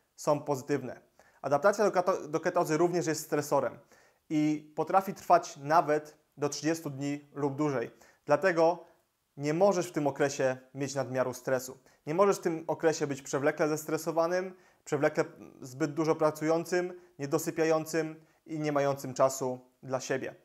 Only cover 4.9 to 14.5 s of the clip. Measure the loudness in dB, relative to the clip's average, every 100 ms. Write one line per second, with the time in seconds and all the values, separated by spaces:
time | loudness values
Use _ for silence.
4.9 | 2 2 -2 4 4 4 -8 2 4 4
5.9 | 2 -2 -16 _ -6 -4 -2 -2 -2 -4
6.9 | -6 -6 -6 -8 -4 -4 0 -2 -2 -4
7.9 | -10 -20 _ 0 2 4 4 4 2 -6
8.9 | _ _ _ _ -8 -2 4 4 4 0
9.9 | 0 0 2 0 2 0 -2 -8 -8 -6
10.9 | -4 -2 0 -2 -2 -2 -2 -2 -14 _
11.9 | _ -2 2 4 2 -2 -4 -4 0 2
12.9 | 2 -2 -6 -4 -2 0 2 0 -2 -4
13.9 | -6 -2 0 0 0 -4